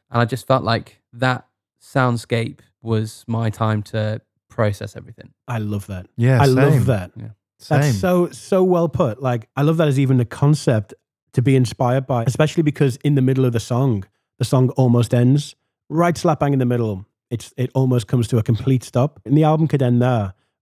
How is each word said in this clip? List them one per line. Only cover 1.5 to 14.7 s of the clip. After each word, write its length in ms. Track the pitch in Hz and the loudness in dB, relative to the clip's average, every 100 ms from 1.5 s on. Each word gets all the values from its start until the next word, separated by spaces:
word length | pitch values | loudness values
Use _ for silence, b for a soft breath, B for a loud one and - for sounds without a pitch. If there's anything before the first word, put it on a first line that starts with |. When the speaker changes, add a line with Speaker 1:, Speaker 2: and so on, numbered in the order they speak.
| _ _ _ _ | _ _ _ _
Speaker 1:
soundscape 680 | 139 127 120 - 117 113 - _ _ | -2 0 -2 -4 -4 -4 -10 _ _
was 420 | 113 110 110 - - | -6 -4 -4 -8 -8
my 220 | 113 113 | -4 -4
time 340 | 104 110 107 | -2 -2 -2
to 380 | 101 110 107 110 - _ _ | -4 -6 -6 -8 -12 _ _
process 460 | - 107 104 104 - | -4 -2 -2 -10 -14
everything. 380 | 95 113 - _ - | -20 -20 -20 _ -10
Speaker 2:
I 120 | 120 | -8
love 280 | 104 104 101 | -6 -8 -8
that. 200 | 92 90 - | -14 -12 -2
Speaker 3:
Yeah, 240 | 120 131 | 2 4
Speaker 2:
I 40 | 139 | 4
love 280 | 127 143 | 4 4
Speaker 3:
same. 100 | 127 127 | 4 2
Speaker 2:
that. 260 | 110 92 - | 0 -4 -14
Speaker 1:
Yeah. 120 | 110 - _ _ - | -18 -18 _ _ -2
Speaker 2:
That's 180 | 147 147 | 0 2
Speaker 3:
Same. 60 | 107 | 0
Speaker 2:
so, 340 | 180 180 175 | 0 0 0
so 340 | - - 190 | -6 -2 0
well 240 | 185 180 165 | 2 2 0
put. 320 | - 151 104 | 0 -2 -2
Like, 280 | 135 123 113 - | -4 -4 -6 -2
I 80 | |
love 140 | 147 165 | 0 2
that 100 | 156 | 2
as 120 | 135 | 2
even 200 | 135 131 | 2 2
a 60 | 117 | 0
concept 680 | - 143 151 - 113 101 - _ _ _ | 0 2 2 2 0 -2 -12 _ _ _
to 80 | - | -2
be 140 | 120 131 | 2 2
inspired 500 | 127 - 123 131 131 | 2 0 -2 0 -2
by, 180 | 127 | -2
especially 400 | 117 120 156 - | -2 0 0 0
because 340 | 151 143 139 120 | -2 0 -2 -2
in 180 | 151 143 | 0 0
the 60 | |
middle 240 | 131 135 127 | 2 2 0
of 80 | |
the 60 | 117 | -2
song, 460 | - 120 139 107 95 _ _ - | -2 -2 0 -2 -6 _ _ -8
the 80 | 120 | 0
song 240 | 135 127 | 2 2